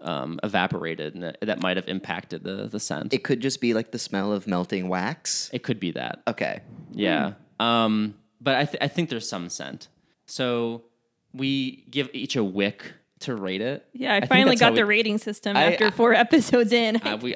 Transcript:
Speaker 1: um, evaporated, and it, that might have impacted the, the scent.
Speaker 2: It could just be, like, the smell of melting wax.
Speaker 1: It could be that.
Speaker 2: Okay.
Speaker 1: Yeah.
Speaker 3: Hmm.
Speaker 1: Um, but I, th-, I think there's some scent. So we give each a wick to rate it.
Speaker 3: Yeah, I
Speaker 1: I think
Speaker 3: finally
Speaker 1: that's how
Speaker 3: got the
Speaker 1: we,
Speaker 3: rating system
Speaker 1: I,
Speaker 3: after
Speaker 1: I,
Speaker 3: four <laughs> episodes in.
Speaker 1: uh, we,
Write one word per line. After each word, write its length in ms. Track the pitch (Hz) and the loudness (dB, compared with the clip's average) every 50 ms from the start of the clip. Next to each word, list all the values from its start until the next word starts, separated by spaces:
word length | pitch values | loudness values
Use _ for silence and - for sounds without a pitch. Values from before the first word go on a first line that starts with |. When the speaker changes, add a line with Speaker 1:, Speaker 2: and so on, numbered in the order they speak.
Speaker 1:
um, 400 | - 85 82 69 65 76 - - - | -8 -6 -4 -4 -4 -6 -6 -6 -6
evaporated, 720 | 107 98 95 90 - - 87 85 82 82 - 76 76 - | -2 0 0 0 0 -2 -4 -4 -6 -6 -6 -8 -10 -8
and 100 | 87 87 | -8 -10
it, 140 | 82 - - 104 | -10 -8 -6 -4
that 180 | 107 107 - | -4 -2 0
might 160 | 95 92 92 | 0 0 0
have 120 | 95 90 - | -2 -2 -4
impacted 560 | 92 95 - - 85 92 - - - - 92 | -6 -6 -4 -6 -8 -8 -6 -10 -12 -10 -8
the, 220 | - 98 98 104 113 | -8 -8 -8 -8 -8
the 120 | 110 104 | -8 -6
scent. 320 | - - 87 76 - - - | -6 -4 -6 -6 -4 -2 -2
Speaker 2:
It 100 | 123 - | -2 0
could 160 | - 135 117 | 0 0 0
just 200 | 120 135 131 - | 0 -2 -2 0
be, 140 | - 120 113 | 0 2 2
like, 160 | 110 110 - | 2 0 -4
the 80 | - 117 | -6 -8
smell 340 | - - 101 98 95 104 104 | -8 -4 -4 -2 -2 0 -2
of 140 | 98 - | -2 -2
melting 420 | 104 92 87 90 - 101 95 92 92 | -2 -2 -2 -2 -2 -4 -4 -2 -2
wax. 640 | 92 90 92 120 160 - - - - - - - - | -2 -2 -2 -4 -6 -6 -6 -6 -4 -4 -6 -6 -8
Speaker 1:
It 100 | 123 - | -8 -4
could 160 | - 120 101 | -4 -4 -2
be 120 | - 87 | -2 -6
that. 320 | - 65 62 60 - - - | -4 -4 -6 -8 -8 -4 -4
Speaker 2:
Okay. 340 | - 113 - 87 62 50 - - - - - - - - | -4 -2 -2 -2 -4 -4 -6 -10 -16 -20 -20 -18 -14 -4
Speaker 1:
Yeah. 400 | - 104 92 85 76 69 98 101 - - _ _ - | -2 2 2 4 2 2 0 -4 -8 -18 _ _ -2
Speaker 3:
Hmm. 20 | 110 | 0
Speaker 1:
Um, 520 | 117 117 117 113 110 107 107 107 104 101 - _ _ _ _ | 2 4 4 4 4 4 2 0 -2 -4 -8 _ _ _ _
but 160 | 120 139 135 | 0 0 2
I, 80 | 127 147 | 2 2
th-, 140 | 147 - - | 0 0 -2
I 80 | - 143 | -4 -2
think 220 | - 180 170 - | 0 -2 -2 -2
there's 180 | 127 113 - - | -2 -6 -6 -6
some 220 | 110 92 87 87 | -6 -6 -6 -8
scent. 380 | - - 71 67 - - - - _ _ _ _ _ _ _ | -8 -10 -10 -10 -12 -14 -16 -20 _ _ _ _ _ _ _
So 580 | - - - 131 123 120 120 117 117 117 117 - _ _ _ _ _ _ _ _ _ - | -14 -6 -2 0 0 0 0 0 -2 -4 -8 -12 _ _ _ _ _ _ _ _ _ -10
we 520 | 131 135 135 139 139 131 131 131 - _ - | -4 -2 0 0 0 -2 -4 -6 -10 _ -8
give 180 | - 139 135 127 - | -4 -4 -4 -2 -4
each 200 | 131 127 - - | -8 -8 -4 0
a 60 | 131 107 | 0 0
wick 480 | 95 92 101 98 101 101 - - - - - _ _ _ - | 0 0 0 0 0 -2 -4 -14 -18 -18 -20 _ _ _ -12
to 140 | - 139 123 | -8 -6 -6
rate 260 | 107 98 92 92 98 | -4 -4 -4 -4 -2
it. 260 | 107 127 143 - - _ - | -2 -4 -4 -6 -10 _ -12
Speaker 3:
Yeah, 200 | 247 254 269 202 | -6 -2 2 2
I 20 | |
Speaker 1:
I 40 | 202 | 2
think 100 | - - | 2 4
Speaker 3:
finally 200 | 254 254 269 262 247 | 6 6 6 6 6
Speaker 1:
that's 80 | 226 240 | 6 6
how 60 | 233 | 6
Speaker 3:
got 60 | 226 | 6
the 60 | 226 214 | 4 4
Speaker 1:
we, 60 | 208 | 4
Speaker 3:
rating 300 | 208 220 226 220 208 214 | 4 2 2 2 0 -2
system 360 | - - 208 - - 208 202 | -2 -6 -10 -6 -4 0 2
Speaker 1:
I, 80 | 135 156 170 175 | 4 4 4 4
Speaker 3:
after 140 | - 214 208 | 4 2 2
Speaker 1:
I, 20 | |
Speaker 3:
four 240 | - - 226 226 226 | 4 4 4 6 6
<laughs> 100 | 220 240 | 6 6
episodes 480 | 233 233 269 220 - - 247 233 202 240 | 6 6 4 4 6 4 4 4 4 4
in. 240 | 233 233 220 220 | 2 2 2 0
Speaker 1:
uh, 220 | 226 - - 107 107 | 0 0 -2 -4 -2
we, 140 | 120 123 - | -4 -4 -4